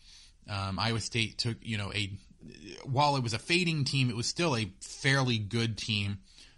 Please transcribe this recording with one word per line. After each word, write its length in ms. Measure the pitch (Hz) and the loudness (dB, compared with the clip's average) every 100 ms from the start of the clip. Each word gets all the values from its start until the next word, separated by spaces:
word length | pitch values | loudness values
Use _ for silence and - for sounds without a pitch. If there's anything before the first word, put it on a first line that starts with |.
| - - - - - | -20 -20 -20 -20 -8
Um, 300 | 101 98 95 | -6 -4 0
Iowa 220 | 110 113 | 0 0
State 380 | - 120 110 - | 0 0 0 0
took, 180 | 117 117 | -2 -4
you 160 | - 107 | -4 -4
know, 120 | 101 | -2
a, 180 | 104 101 98 - - - 87 95 65 | -2 -4 -6 -14 -20 -20 -18 -16 -12
while 320 | - 131 147 139 | -2 4 4 4
it 60 | |
was 100 | 117 | 0
a 60 | 107 | -2
fading 460 | - 175 175 156 | 2 2 2 2
team, 260 | 131 139 123 | 2 2 2
it 60 | 117 | 0
was 100 | 117 | -2
still 280 | - 170 | 0 2
a 160 | 120 104 - | 2 -2 -6
fairly 580 | - - 139 139 127 113 | -16 -2 2 4 4 0
good 400 | 101 117 117 104 | 0 0 0 -2
team. 400 | - 104 101 101 - - - | -2 0 0 -4 -10 -20 -20